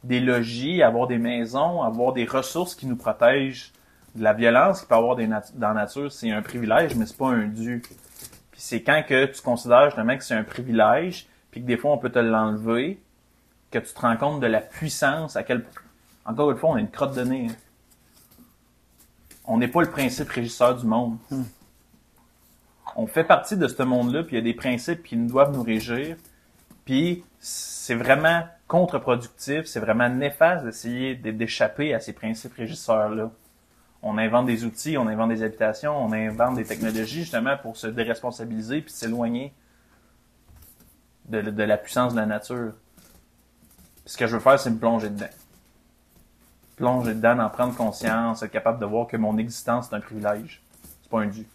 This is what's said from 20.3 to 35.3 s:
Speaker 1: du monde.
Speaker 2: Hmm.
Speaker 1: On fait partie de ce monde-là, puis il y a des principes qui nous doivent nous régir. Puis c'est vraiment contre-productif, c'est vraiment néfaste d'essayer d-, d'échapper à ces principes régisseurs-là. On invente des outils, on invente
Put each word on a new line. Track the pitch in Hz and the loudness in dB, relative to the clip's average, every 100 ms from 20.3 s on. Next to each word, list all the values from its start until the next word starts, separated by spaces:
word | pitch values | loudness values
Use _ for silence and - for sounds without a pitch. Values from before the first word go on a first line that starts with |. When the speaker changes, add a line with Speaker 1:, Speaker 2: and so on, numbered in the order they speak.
| - 117 - 123 123 | -4 -6 2 2 4
Speaker 1:
du | 117 | 0
monde. | 113 120 113 - | 0 0 -4 -8
Speaker 2:
Hmm. | 135 120 - _ _ _ _ _ _ _ _ _ _ _ _ - | -8 -8 -12 _ _ _ _ _ _ _ _ _ _ _ _ -12
Speaker 1:
On | - 113 | -6 -2
fait | - | 0
partie | 165 170 - 202 | 6 4 4 0
de | 139 | 0
ce | 127 | 2
monde-là, | 131 123 123 139 | 2 2 2 -2
puis | 165 120 | -2 -2
il | |
y | |
a | |
des | 117 | -2
principes | 117 131 120 143 170 | -2 -2 -2 -4 -6
qui | - 117 | -4 -2
nous | 117 | 0
doivent | 131 139 | 4 4
nous | 139 | 4
régir. | 113 110 120 120 147 165 - _ _ _ _ - | -2 -2 -2 -4 -6 -10 -18 _ _ _ _ -20
Puis | - 131 170 175 - _ | -2 0 0 -2 -8 _
c'est | - - - - - | -12 -12 -10 -12 -4
vraiment | 117 120 139 156 170 165 - _ | -4 4 4 6 2 -2 -14 _
contre-productif, | 170 180 135 - 123 123 _ - 147 | 2 2 0 0 0 -2 _ -6 -6
c'est | 160 120 | -4 -6
vraiment | 107 110 123 | 0 2 2
néfaste | 127 143 - 165 180 | 2 -2 4 4 4
d'essayer | 123 - 117 123 131 | -4 -10 -8 -6 -6
d-, | 123 110 | -6 -6
d'échapper | 110 113 - 110 - 147 | -4 -4 0 0 0 -2
à | 120 | -2
ces | - | -6
principes | - 110 113 123 | -10 -8 -8 -10
régisseurs-là. | - 113 160 - 110 107 110 110 110 _ _ _ _ _ _ | -12 -10 -10 0 2 2 -2 -6 -10 _ _ _ _ _ _
On | 104 107 | -6 -2
invente | 110 117 127 | 2 2 2
des | 113 | -2
outils, | 117 110 151 151 | -4 -8 -4 -2
on | 113 | -2
invente | 107 113 | 0 0